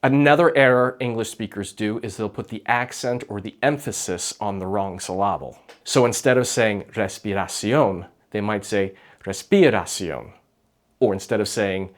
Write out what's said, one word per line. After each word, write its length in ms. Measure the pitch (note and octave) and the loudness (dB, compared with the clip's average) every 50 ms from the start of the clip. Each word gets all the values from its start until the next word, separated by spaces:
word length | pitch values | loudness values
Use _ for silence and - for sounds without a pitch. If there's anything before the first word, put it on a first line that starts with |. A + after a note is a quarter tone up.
Another 540 | - C3+ C3+ C#3+ C#3+ D3 D3 D3 F3 E3 - | 4 4 4 6 6 6 6 6 6 4 6
error 400 | C#3+ C#3 B2+ B2+ B2 B2 B2+ B2 - | 6 6 6 6 4 4 2 0 -2
English 280 | C3 B2 A#2 A2+ A2 G#2+ | -4 -4 -2 -4 -4 -6
speakers 440 | - _ A2 G2+ - G2+ G2 - - | -6 _ -10 -8 -6 -8 -8 -8 -6
do 260 | - A2 G#2 G#2+ A2+ | -4 -2 -2 -2 -4
is 140 | - A2 G2 | -6 -8 -6
they'll 140 | - A2 G#2 | -6 -6 -6
put 180 | - - A2 | -6 -8 -10
the 160 | - A2 G#2+ - | -10 -12 -12 -4
accent 600 | - A#2+ A#2+ B2 B2 - - - B2+ B2 B2 - | -2 -2 -2 -2 -6 -8 -6 -4 -4 -4 -4 -6
or 140 | - G#2 G#2 | -8 -10 -8
the 160 | G2 A2 - _ | -8 -10 -8 _
emphasis 720 | - C#3 D3 C#3+ D3 - G#2 - - - F#2 E2+ - - - - | 0 0 0 0 -6 -8 -6 -6 -6 -6 -6 -6 -6 -8 -8 -6
on 200 | G#2+ G#2 G2 F#2+ | -6 -6 -4 -4
the 60 | F#2 | -6
wrong 320 | F#2 G2 G#2 G2 G2 F2+ | -4 -2 -2 -4 -4 -6
syllable. 640 | F#2 - - F#2 F#2 G2 G2+ F#2 D2 C#2 C2 - - _ _ - _ _ | -10 -8 -6 -2 0 0 0 0 -2 -6 -12 -16 -18 _ _ -20 _ _
So 220 | - - C#3 B2 | 0 4 4 4
instead 320 | A#2+ A2+ - - C3+ B2+ | 4 2 0 2 2 4
of 100 | B2+ B2 | 4 2
saying 380 | A#2+ - B2 A#2 A2 G#2 G2+ - - - | 0 0 2 2 2 2 -2 -6 -8 -4
respiración, 1120 | A2+ G#2 F#2+ - - - G#2+ G2 G2 F#2 E2+ - - - G#2 A#2+ D3+ C#3+ G2+ F#2+ F2 F2 - _ _ _ _ | -4 -4 -4 -4 -8 -6 -4 -2 -2 -4 -4 -6 -6 -2 0 2 2 2 2 0 -4 -10 -14 _ _ _ _
they 80 | - G#2+ | -6 -4
might 240 | G#2 G#2+ G#2+ G#2 F#2+ | -2 -2 -4 -4 -4
say 300 | - A2 G2+ G2 G2 - - _ - - _ _ | -2 0 0 0 0 -4 -14 _ -20 -20 _ _
respiración. 1040 | G2 G2 - - _ - G3+ F3+ C#3+ G#2+ G2+ E2+ - - - G2 E2+ D2 B1 - - - _ _ _ _ _ _ _ _ _ _ _ _ _ | -10 -8 -8 -2 _ 4 6 6 6 4 2 -2 -4 -6 -6 -6 -6 -6 -8 -10 -14 -20 _ _ _ _ _ _ _ _ _ _ _ _ _
Or 100 | C3 A2 | 0 0
instead 300 | G2 F#2+ - - A#2+ G#2+ | 0 -2 -2 -2 -2 -2
of 80 | G#2 - | 0 -2
saying 400 | - A#2+ G#2 G2 F#2+ F#2+ F#2+ F2 - | 0 -2 0 0 0 -4 -6 -8 -12